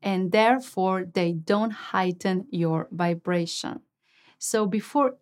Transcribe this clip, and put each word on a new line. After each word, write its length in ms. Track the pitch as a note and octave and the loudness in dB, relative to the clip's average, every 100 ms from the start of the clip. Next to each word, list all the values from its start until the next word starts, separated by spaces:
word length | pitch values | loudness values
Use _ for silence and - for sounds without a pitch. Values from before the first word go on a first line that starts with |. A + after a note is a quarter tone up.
and 280 | G3+ F#3 F#3 | -4 -2 2
therefore 720 | G#3+ A3 C4 B3+ - F#3 F#3+ | 4 6 4 0 -2 0 0
they 280 | F3+ F#3+ E3+ | -2 0 0
don't 380 | E3 D#3+ G3+ A3+ | 0 0 0 0
heighten 760 | G#3+ - F#3+ F#3 F3+ G3 F#3 - | -4 -6 -2 -2 -2 -2 -2 -4
your 380 | F3 E3 D#3+ - | -2 0 0 -4
vibration. 920 | E3+ F3 E3+ F3+ F3 E3+ - E3 - _ _ _ _ _ - | -2 -2 -2 -2 -2 -2 -6 -8 -12 _ _ _ _ _ -12
So 280 | - A3 G#3+ | -2 0 0
before 480 | G#3+ - C#4+ C4 B3+ | -2 0 2 2 0